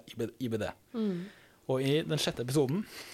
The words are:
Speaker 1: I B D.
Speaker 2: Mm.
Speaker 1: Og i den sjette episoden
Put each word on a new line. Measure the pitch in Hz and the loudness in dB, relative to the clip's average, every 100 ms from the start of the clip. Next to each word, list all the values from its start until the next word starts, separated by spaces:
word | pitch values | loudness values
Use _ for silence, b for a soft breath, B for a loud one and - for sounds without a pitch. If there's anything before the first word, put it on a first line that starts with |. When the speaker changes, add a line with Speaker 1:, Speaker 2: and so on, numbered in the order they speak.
| - 120 113 - | 0 -6 -6 -4
Speaker 1:
I | 123 | -2
B | 110 | 0
D. | 98 - _ | -2 -6 _
Speaker 2:
Mm. | 233 214 175 196 B B B - | -2 -2 -2 -6 B B B -2
Speaker 1:
Og | 131 | 2
i | 135 151 | 4 2
den | 156 151 | 2 0
sjette | - - 120 | -2 -2 0
episoden | 147 131 185 - B B | 4 4 2 -2 B B